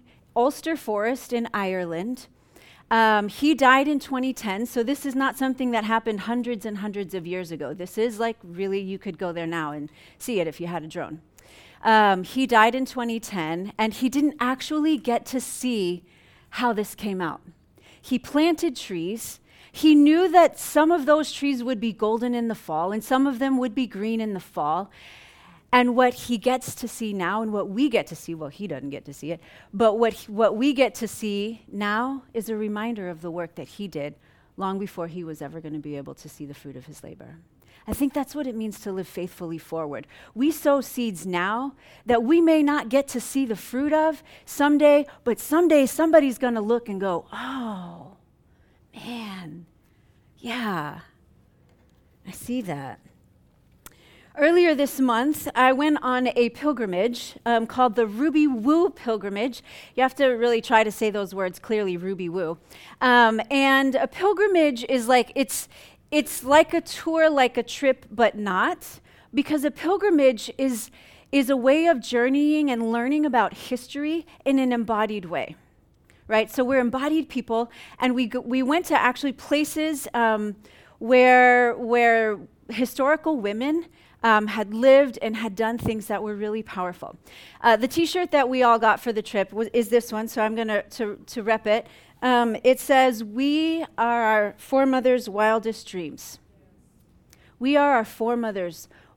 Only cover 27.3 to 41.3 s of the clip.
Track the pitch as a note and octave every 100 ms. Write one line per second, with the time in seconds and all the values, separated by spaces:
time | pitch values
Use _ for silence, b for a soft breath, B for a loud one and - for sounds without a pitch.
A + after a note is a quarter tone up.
27.3 | G#3 A3+ G#3 F#3 G3 C#4+ A3 C#3+ D#3+ -
28.3 | E3 D3 - G3+ C#3 C#3 C3+ - C#3 D3
29.3 | E3 B B B G3 A3+ G#3+ A#3 - -
30.3 | G#3 A3 G#3+ C4+ C4+ B3+ - A3+ - G#3+
31.3 | G3+ G#3 A3+ - G3+ G#3 G#3+ B3+ C4+ -
32.3 | A#3 A3 A3 G#3+ G#3 A3+ A3+ F3+ E3 E3+
33.3 | E3 E3+ - C3+ - G3+ D#3 C#3+ D3 b
34.3 | b b - F#3+ F#3+ G3+ - E3+ E3+ E3
35.3 | D#3 C#3+ D#3+ D#3+ D3+ D3 C#3+ C#3+ - D3+
36.3 | - C#3+ C#3+ D3 C3 B2+ C#3+ D#3 D#3+ -
37.3 | D#3+ E3+ _ b b - G#3 C#4 D4 C4
38.3 | C#4+ C4 A3+ A3 G3+ G#3 F#3+ F3+ - F3+
39.3 | - F3 E3 - D#3+ D#3 C3+ - B B
40.3 | A3 C#4+ D4+ D4+ C#4+ B3 - A#3 F3 F#3